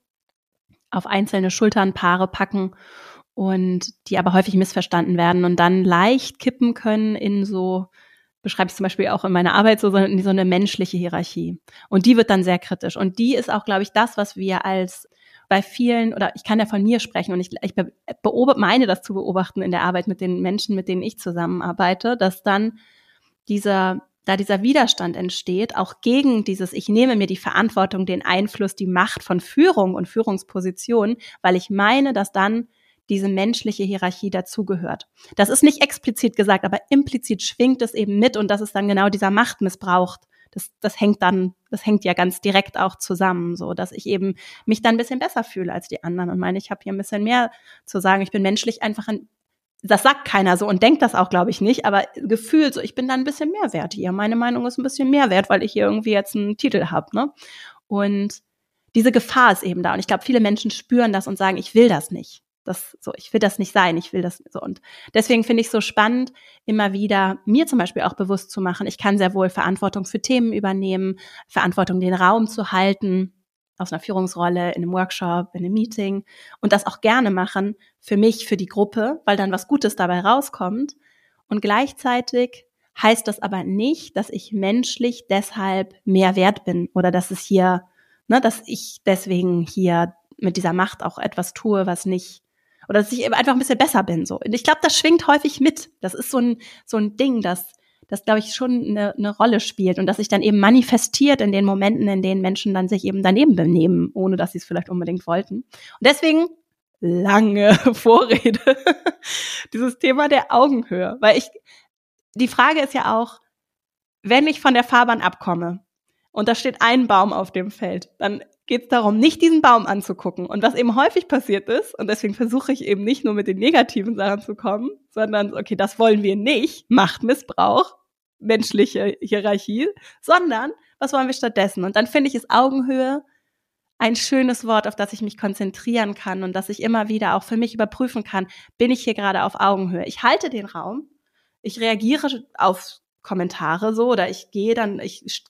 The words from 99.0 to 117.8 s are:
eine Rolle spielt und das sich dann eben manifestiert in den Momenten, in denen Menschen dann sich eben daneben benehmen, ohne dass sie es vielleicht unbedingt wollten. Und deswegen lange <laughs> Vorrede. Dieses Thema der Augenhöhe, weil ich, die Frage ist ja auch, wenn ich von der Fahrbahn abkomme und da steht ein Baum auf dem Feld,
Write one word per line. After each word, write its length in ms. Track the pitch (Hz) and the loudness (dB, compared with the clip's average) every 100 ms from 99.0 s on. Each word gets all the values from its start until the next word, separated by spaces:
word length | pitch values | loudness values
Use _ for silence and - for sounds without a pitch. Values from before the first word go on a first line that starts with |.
| 202 - | -2 -2
eine 180 | 208 202 | -4 2
Rolle 240 | 233 196 | 2 2
spielt 400 | - - 185 180 | -2 -2 -2 0
und 60 | 185 | -2
das 120 | 208 | -2
sich 100 | 208 | 0
dann 140 | 196 | 0
eben 180 | 214 208 | 2 4
manifestiert 840 | 196 254 240 233 - - 285 269 | 6 6 6 2 0 2 2 4
in 100 | 208 | 2
den 140 | 196 196 | 2 2
Momenten, 420 | 196 196 226 208 | 2 0 0 0
in 140 | 190 | 0
denen 200 | 190 190 | 0 0
Menschen 320 | 190 196 208 | -2 -2 -2
dann 160 | 185 185 | -2 0
sich 160 | 196 190 | -2 -2
eben 180 | 196 | 0
daneben 320 | 190 202 302 175 | 4 6 6 6
benehmen, 560 | 165 170 170 170 175 | 4 4 4 2 0
ohne 220 | 202 190 185 | -2 0 0
dass 160 | 175 | -2
sie 60 | 175 | -6
es 80 | - | -8
vielleicht 240 | 175 175 | -8 -6
unbedingt 360 | 180 170 180 - | -6 -4 -6 -2
wollten. 280 | 170 190 208 | -4 -4 -10
Und 460 | - - - - | -12 -20 -20 0
deswegen 460 | 262 285 330 311 339 330 _ _ _ _ | 2 4 2 2 0 -4 _ _ _ _
lange 720 | 175 175 196 202 220 202 202 | -2 0 4 4 4 6 6
<laughs> 200 | - 254 | 6 4
Vorrede. 640 | 226 226 240 466 285 233 214 - 269 - 285 349 - - - - - - | 2 6 6 6 2 2 2 2 2 2 0 -2 -6 -8 -8 -8 -10 -10
Dieses 260 | 220 254 247 | -4 -4 0
Thema 280 | 262 262 294 | 0 2 2
der 240 | 277 - | 2 2
Augenhöhe, 680 | 240 285 247 - 185 180 254 | 4 4 2 -2 -4 -6 2
weil 160 | 214 254 | 4 4
ich, 120 | - - _ _ _ _ _ _ _ 214 | 0 -10 _ _ _ _ _ _ _ -2
die 120 | 254 | 0
Frage 340 | - 262 311 | 4 2 2
ist 120 | 269 | -2
ja 240 | 277 - 220 | -2 0 0
auch, 240 | 233 - _ _ _ _ _ _ _ _ | -2 -10 _ _ _ _ _ _ _ _
wenn 260 | 202 254 302 | 0 2 2
ich 140 | 294 | 0
von 120 | 285 | 2
der 100 | 247 | 2
Fahrbahn 380 | 240 240 240 226 | 4 4 4 2
abkomme 600 | 180 - - 170 170 185 _ _ _ _ _ | -2 -4 -4 -4 -4 -8 _ _ _ _ _
und 160 | - 214 | -4 0
da 80 | 233 | 0
steht 220 | 262 - | -2 0
ein 260 | 233 254 233 | 2 4 4
Baum 260 | 196 202 | 4 4
auf 180 | 185 190 | 0 -4
dem 200 | 185 190 | -6 -8
Feld, 380 | - | -8